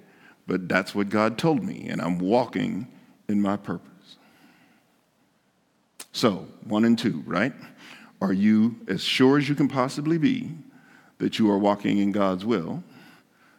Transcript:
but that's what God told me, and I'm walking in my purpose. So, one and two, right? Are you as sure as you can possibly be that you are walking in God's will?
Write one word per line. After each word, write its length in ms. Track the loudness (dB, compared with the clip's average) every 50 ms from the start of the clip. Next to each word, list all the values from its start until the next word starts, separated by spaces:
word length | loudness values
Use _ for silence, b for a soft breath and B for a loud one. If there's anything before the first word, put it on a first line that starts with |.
| -20 b b b b b b b b
but 200 | -4 -4 -4 -2 0
that's 240 | 0 0 0 0 -2
what 160 | -2 -2 0
God 280 | 2 2 0 0 0
told 260 | 0 0 0 0 0 -2
me, 240 | -6 -8 -10 -10 -8
and 120 | -6 -4
I'm 180 | -2 -2 -2 -2
walking 680 | 0 2 2 2 2 0 -2 -4 -4 -2 -4 -6 -8 -10 b b b b b b b
in 140 | -2 0 0
my 160 | 0 0 -2
purpose. 320 | -2 -4 -8 -8 -10 -10 -16 -20 -20 _ -20 -20 _ b b b b b b b b b b b b b b b b _ _ _ _ _ _ _ _ _ _ _ _ _ _ _ _ _ _ _ -20 -18 _
So, 360 | -4 0 2 2 2 0 -8 -14 -18 -14 -8
one 220 | -2 0 4 4
and 120 | 4 4
two, 260 | 2 2 -2 -2 -4 -6
right? 280 | -4 -2 -2 -2 -2 -4 -10 B B B B B B B B B B B -4
Are 120 | -2 0 0
you 440 | 2 4 4 4 4 4 2 0 -4 -6
as 140 | -6 -6 -4
sure 360 | -4 -2 2 4 4 4 4
as 120 | 4 2 0
you 60 | 0
can 120 | 0 0
possibly 500 | 0 0 0 -2 -2 -4 -4 -2 -2 0
be 340 | 2 2 2 0 0 -4 -8 -12 -14 -16 -20 b b b b b b b b b
that 220 | b -4 -2 0 2
you 100 | 4 4
are 60 | 4
walking 400 | 4 4 2 2 2 0 0 0
in 140 | 0 0 0
God's 340 | 0 0 0 0 0 -2 -2
will? 380 | -2 -2 -2 -2 -4 -8 -10 -10 b b b b b b b b b b b b b b